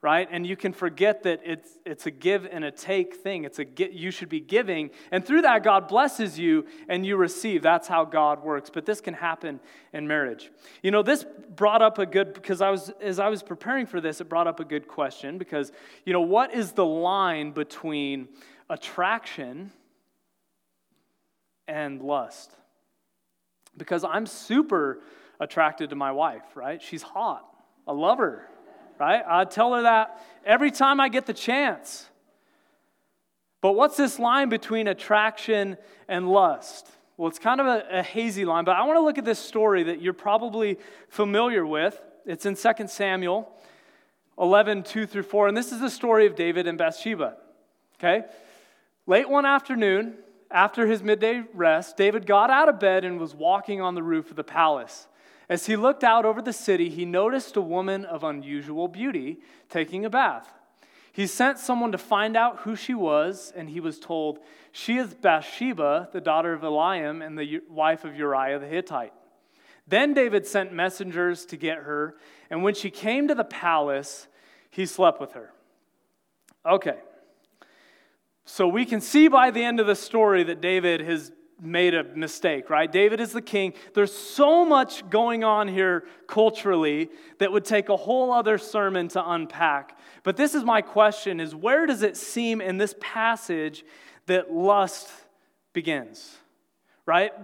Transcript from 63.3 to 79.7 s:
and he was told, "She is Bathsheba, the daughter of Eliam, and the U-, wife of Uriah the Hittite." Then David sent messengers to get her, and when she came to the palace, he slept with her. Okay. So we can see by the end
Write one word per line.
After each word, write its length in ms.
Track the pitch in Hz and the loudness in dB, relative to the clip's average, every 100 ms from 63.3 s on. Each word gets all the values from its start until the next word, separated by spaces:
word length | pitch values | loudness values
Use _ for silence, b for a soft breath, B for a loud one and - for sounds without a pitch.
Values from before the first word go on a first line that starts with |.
| 190 - 180 | -4 -14 -16
and 140 | 160 | -12
he 100 | 160 | -8
was 180 | 160 151 | -8 -10
told, 420 | - 165 151 151 B B B | -8 -6 -4 -6 B B B
"She 260 | - - 240 | -14 -4 -2
is 160 | 240 | -2
Bathsheba, 960 | - 190 160 151 - 247 190 147 151 175 | 0 2 2 0 -6 -6 -2 0 0 -2
the 80 | 185 | -6
daughter 320 | 170 160 170 | -2 0 0
of 80 | 160 | -4
Eliam, 640 | 156 151 170 185 147 160 156 | -4 0 0 -2 -6 -8 -12
and 120 | 156 | -10
the 60 | 147 | -8
U-, 160 | 156 - | -10 -10
wife 340 | 160 156 160 | -2 0 0
of 100 | 160 | -6
Uriah 440 | 143 147 135 135 143 | -6 -2 -2 -2 -4
the 80 | 139 | -6
Hittite." 480 | 165 180 147 113 _ _ _ b b b b _ | -8 -6 -8 -8 _ _ _ b b b b _
Then 260 | 202 285 | 2 4
David 340 | 285 247 202 196 | 2 2 0 0
sent 240 | 202 190 | -4 -4
messengers 760 | 170 180 185 185 170 175 175 - | -2 -4 -4 -8 -2 -2 -2 -10
to 100 | 165 | -8
get 220 | 160 160 | -6 -6
her, 400 | 143 147 151 - b b b | -6 -6 -6 -10 b b b
and 120 | 160 | -2
when 120 | 190 | -2
she 160 | 208 196 | -2 -8
came 360 | - 214 254 294 | -6 -4 0 0
to 60 | |
the 80 | 269 | 0
palace, 840 | 220 - 175 160 147 139 143 - - b b b b | -2 -2 0 2 2 -2 -6 -16 -20 b b b b
he 160 | - | -6
slept 340 | 180 - 180 - | -6 4 4 4
with 140 | 139 | -10
her. 220 | 123 107 _ _ _ _ _ _ _ _ _ _ _ - | -14 -20 _ _ _ _ _ _ _ _ _ _ _ 0
Okay. 320 | 190 185 127 - _ _ _ _ _ b b b b b b _ _ | 2 0 -8 -12 _ _ _ _ _ b b b b b b _ _
So 220 | - - 180 | -20 0 2
we 180 | 196 | 2
can 160 | 240 226 | 0 -2
see 280 | - 285 311 | 2 8 8
by 240 | 269 254 | 10 6
the 100 | 226 | 4
end 160 | 240 | -2